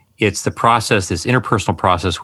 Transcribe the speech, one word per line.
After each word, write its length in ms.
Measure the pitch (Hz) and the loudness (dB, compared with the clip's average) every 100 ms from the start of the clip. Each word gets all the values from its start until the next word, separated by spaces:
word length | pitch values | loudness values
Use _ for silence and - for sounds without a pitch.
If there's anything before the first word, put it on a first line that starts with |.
| _ - | _ -2
it's 240 | 107 98 | 0 0
the 80 | - | -4
process, 580 | - 120 117 110 110 90 | 0 2 2 2 0 0
this 160 | 90 | -4
interpersonal 540 | 117 123 - 113 - 92 | 0 0 0 -2 -2 0
process 380 | 98 87 92 85 | 2 2 0 -4